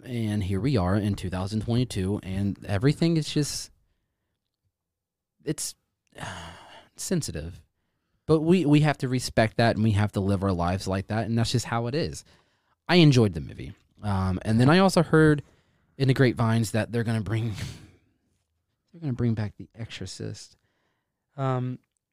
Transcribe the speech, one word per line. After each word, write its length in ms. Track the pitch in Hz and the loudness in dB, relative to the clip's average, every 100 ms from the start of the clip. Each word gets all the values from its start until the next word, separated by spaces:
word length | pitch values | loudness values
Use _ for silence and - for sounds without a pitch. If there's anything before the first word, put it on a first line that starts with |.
and 380 | - 120 110 107 | -6 -4 -2 -2
here 160 | 92 95 | -2 -2
we 160 | 120 127 | 0 0
are 160 | 90 101 | 2 0
in 180 | 104 | 0
two 140 | 98 95 | -4 -6
thousand 320 | 92 95 107 | -6 -4 -6
twenty-two, 580 | 110 117 123 104 92 104 | -2 -2 -2 -4 -4 -4
and 360 | 92 95 101 - - | -6 -4 -4 -6 -6
everything 500 | 101 127 151 170 165 | 0 0 0 0 0
is 120 | 147 | -2
just, 400 | 147 143 - - _ _ _ _ _ _ _ _ _ _ _ _ _ _ _ _ _ | -4 -4 -6 -12 _ _ _ _ _ _ _ _ _ _ _ _ _ _ _ _ _
it's 300 | - 156 - - _ _ _ - | -8 -6 -8 -12 _ _ _ -16
<sighs> 80 | - 92 82 80 - - _ - | -14 -14 -16 -20 -20 -20 _ -14
sensitive. 640 | - 185 - 82 80 90 _ _ _ _ _ _ - | -4 -4 -4 -8 -10 -14 _ _ _ _ _ _ 0
But 140 | 156 | 2
we, 240 | 160 185 | 4 2
we 160 | 143 147 | 4 4
have 180 | 151 139 | 4 0
to 100 | 131 | -2
respect 480 | 127 - - 110 - | -4 -2 0 0 2
that, 180 | 117 | 2
and 100 | 98 | 4
we 80 | 110 | 2
have 200 | 101 104 | 2 0
to 80 | - | 0
live 240 | 95 98 | -2 0
our 80 | 98 | 0
lives 340 | 90 85 98 - | 0 -2 -2 -4
like 220 | 95 - | -4 -4
that, 180 | 107 104 | -6 -2
and 100 | 117 | -2
that's 160 | 113 | 0
just 140 | 123 - | -2 -2
how 200 | 117 120 | -6 -4
it 60 | |
is. 300 | 139 87 69 - _ _ _ _ _ - | -4 -6 -8 -18 _ _ _ _ _ 2
I 80 | 175 | 8
enjoyed 380 | 156 127 107 | 8 8 4
the 60 | 80 | 0
movie. 320 | 65 - - - _ _ | -10 -12 -14 -16 _ _
Um, 360 | 104 98 95 90 | -4 0 0 -2
and 180 | - 110 | 0 4
then 100 | 127 | 6
I 80 | 170 | 6
also 240 | 190 180 | 4 2
heard 400 | 160 160 156 147 - _ _ _ _ - | 4 6 6 4 -4 _ _ _ _ -2
in 100 | 135 | 0
the 60 | |
grapevines 560 | 127 127 98 113 113 110 | 4 2 2 2 2 0
that 180 | 110 101 | -2 -2
they're 120 | 117 | -4
gonna 160 | 113 113 | -2 -4
bring, 280 | 98 110 113 | -2 -4 -4
<laughs> 1400 | 92 - - - _ _ _ _ _ _ _ _ _ _ | -8 -10 -12 -20 _ _ _ _ _ _ _ _ _ _
they're 80 | 170 | -12
gonna 120 | 160 | -8
bring 220 | 120 120 | -4 -2
back 200 | 110 104 - | -2 -6 -10
The 120 | 95 | -20
Exorcist. 840 | - 113 - 95 - 107 107 - _ _ _ _ _ _ _ _ - | -16 -16 -12 -14 -10 -12 -12 -18 _ _ _ _ _ _ _ _ -6
Um, 420 | 135 127 127 123 _ _ _ | -4 -2 -4 -8 _ _ _